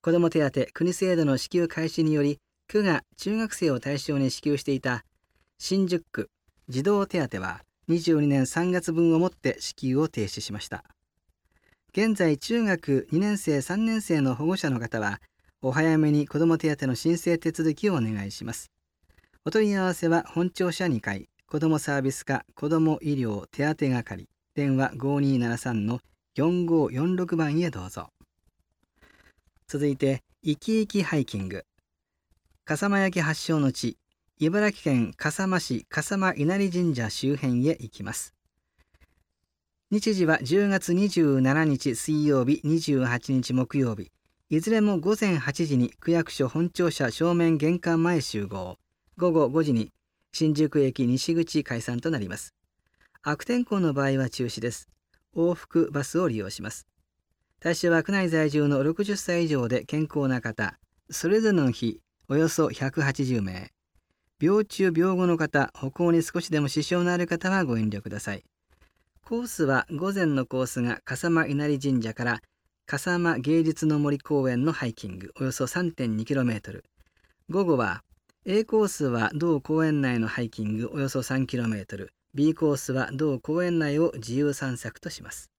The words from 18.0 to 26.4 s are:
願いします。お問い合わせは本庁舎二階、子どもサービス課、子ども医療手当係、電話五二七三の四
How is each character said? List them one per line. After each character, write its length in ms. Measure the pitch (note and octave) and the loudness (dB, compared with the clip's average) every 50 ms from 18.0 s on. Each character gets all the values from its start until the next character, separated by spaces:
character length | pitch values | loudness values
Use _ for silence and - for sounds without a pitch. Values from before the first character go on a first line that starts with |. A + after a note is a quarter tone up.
願 260 | A2+ A2 A2 G#2 G2+ | 0 -2 -2 -4 -6
い 60 | G2 - | -8 -10
し 120 | - - | -10 -10
ま 80 | G#2+ A2+ | -10 -10
す。 180 | - - - _ _ _ _ _ _ _ _ _ _ _ _ _ _ _ | -10 -12 -18 _ _ _ _ _ _ _ _ _ _ _ _ _ _ _
お 80 | D#3 - | -2 2
問 180 | A3 A3 G#3 | 2 2 4
い 40 | G3+ | 2
合 80 | G3 F#3+ | 2 2
わ 100 | F#3 F3 | 0 0
せ 140 | - - E3 | 0 2 2
は 160 | E3 E3+ - | 2 2 2
本 240 | - - E3 F3 F3+ | 0 -2 0 0 0
庁 220 | - - F#3 F3+ D#3+ | 0 0 -2 -2 0
舎 160 | - F#3 F3+ | -2 0 0
二 120 | C#3 A2 | 0 0
階、 280 | - - G2+ G2 - _ _ _ _ | -2 -4 -6 -6 -8 _ _ _ _
子 140 | _ - D3+ | _ -4 0
ど 80 | D#3 D#3+ | 2 2
も 100 | D#3 D3+ | 2 2
サ 200 | - - C#3+ C#3 | 0 0 -2 0
ー 40 | C3 | 0
ビ 80 | C3+ | -2
ス 140 | C3+ - - | -2 -4 -4
課、 180 | - C3+ - - _ _ | -4 -4 -4 -4 _ _
子 120 | - - D3 | -6 -2 0
ど 120 | D#3+ E3 | 2 4
も 180 | D#3+ D#3+ D#3 - | 4 4 2 0
医 140 | - D3+ D3 | -2 -2 -2
療 320 | C3+ B2 A2+ G#2 G2+ E2+ | 0 0 -2 -2 -4 -8
手 160 | - - - C#3 D3+ D#3 | -12 -4 -2 0 0 0
当 160 | - D3 C3+ | 0 0 0
係、 400 | B2+ A#2+ A2+ - G2+ F#2 F#2+ _ _ _ _ _ _ | 0 0 -2 -6 -10 -12 -14 _ _ _ _ _ _
電 200 | - C#3+ C#3 C3+ | -2 0 2 2
話 160 | C3 C3+ - - | 2 2 0 -2
五 240 | A#2+ B2+ C#3 C#3+ C#3+ | -4 -4 -2 0 2
二 180 | C#3+ C#3 C3+ B2+ | 2 2 2 2
七 180 | A#2+ A#2 A#2+ | 0 0 -2
三 300 | A#2 - C3 A#2+ A2 G2+ | -4 -4 -4 -2 -2 -2
の 140 | G#2+ A#2+ B2 _ _ _ _ _ _ _ | -2 -4 -6 _ _ _ _ _ _ _
四 320 | - | -2